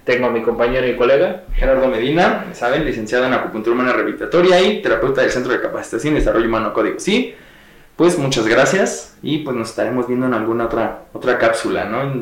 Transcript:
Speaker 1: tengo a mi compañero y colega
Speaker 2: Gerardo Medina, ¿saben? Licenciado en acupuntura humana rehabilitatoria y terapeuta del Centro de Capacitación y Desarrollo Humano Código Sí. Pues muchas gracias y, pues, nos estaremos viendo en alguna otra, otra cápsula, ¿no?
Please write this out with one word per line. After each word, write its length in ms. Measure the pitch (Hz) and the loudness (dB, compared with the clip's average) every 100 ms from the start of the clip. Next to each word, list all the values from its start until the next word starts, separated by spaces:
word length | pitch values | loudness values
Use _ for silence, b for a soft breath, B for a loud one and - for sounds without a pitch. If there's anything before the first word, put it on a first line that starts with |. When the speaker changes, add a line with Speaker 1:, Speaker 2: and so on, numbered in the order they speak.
Speaker 1:
tengo 220 | - 123 123 | -4 0 0
a 40 | |
mi 120 | 113 | 0
compañero 440 | 113 110 120 127 123 | -2 0 0 0 0
y 80 | |
colega 500 | 117 120 - - - - | 2 4 4 2 -2 -4
Speaker 2:
Gerardo 340 | - 131 131 131 | 0 2 2 2
Medina, 560 | 113 131 165 208 214 - | 0 0 2 2 0 -6
¿saben? 320 | - 120 143 | -4 -2 0
Licenciado 400 | 127 117 107 123 | -2 -4 -2 -2
en 80 | 127 | 0
acupuntura 420 | 120 95 110 110 | -2 -4 -4 -2
humana 200 | 120 127 | 0 0
rehabilitatoria 680 | 113 - - - 170 185 180 | 0 -2 -4 0 2 4 4
y 220 | 208 208 | 4 0
terapeuta 400 | - - 139 131 | 0 0 0 0
del 80 | 123 | 0
Centro 220 | 127 120 | 0 -2
de 80 | 110 | -2
Capacitación 500 | - - - 113 143 | -2 -6 -6 -4 0
y 60 | 147 | 0
Desarrollo 260 | 110 117 113 | 2 2 2
Humano 280 | 113 107 | 0 -2
Código 220 | 113 104 - | 0 -2 -2
Sí. 360 | - 226 - B B B B B B - | 0 0 -2 B B B B B B 2
Pues 220 | 175 175 | 2 4
muchas 280 | 139 123 110 | 0 0 2
gracias 680 | 127 147 196 247 - - - | 4 4 2 0 -4 -14 -10
y, 160 | 135 151 | -4 -4
pues, 180 | 143 120 | -2 -4
nos 140 | 110 | -4
estaremos 380 | - 110 127 120 | -4 -2 -2 -2
viendo 180 | 123 127 | -2 0
en 80 | |
alguna 300 | 113 110 117 117 | 0 0 -2 -2
otra, 380 | 117 110 - - | -2 -4 -6 -14
otra 260 | 107 127 120 | -2 2 2
cápsula, 460 | 113 113 104 90 | 2 0 -2 -2
¿no? 160 | 98 117 139 127 | -2 -4 -4 -4